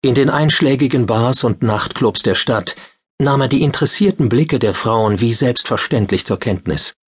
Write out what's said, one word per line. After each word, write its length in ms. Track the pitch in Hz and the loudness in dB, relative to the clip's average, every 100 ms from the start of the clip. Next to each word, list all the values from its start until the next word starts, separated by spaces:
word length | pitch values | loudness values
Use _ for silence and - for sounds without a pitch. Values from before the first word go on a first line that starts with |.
In 120 | 131 | 2
den 160 | 123 139 | 2 2
einschlägigen 760 | 147 151 - 151 135 139 135 113 | 2 2 2 2 2 2 0 0
Bars 360 | 113 117 127 | 2 2 0
und 200 | 123 98 | -2 0
Nachtclubs 600 | 117 107 - - 117 - | 0 -2 -4 -2 0 0
der 140 | - 92 | -2 -2
Stadt 400 | - 110 92 - - _ _ _ | 0 -2 -2 -12 -16 _ _ _
nahm 220 | 143 139 | 0 2
er 80 | 135 | 2
die 140 | 135 | 2
interessierten 640 | 147 - 139 - 202 185 123 | 0 0 -2 2 0 2 0
Blicke 320 | 120 151 127 | 0 0 0
der 140 | 110 | -2
Frauen 460 | 92 113 113 110 101 | -2 0 0 2 0
wie 140 | 117 | 0
selbstverständlich 920 | 113 131 120 - 117 - 131 98 95 | 0 0 -2 -4 -4 -2 -2 0 -2
zur 140 | - 98 | -2 -4
Kenntnis. 560 | - 92 - 71 - - | -2 -4 -4 -4 -4 -8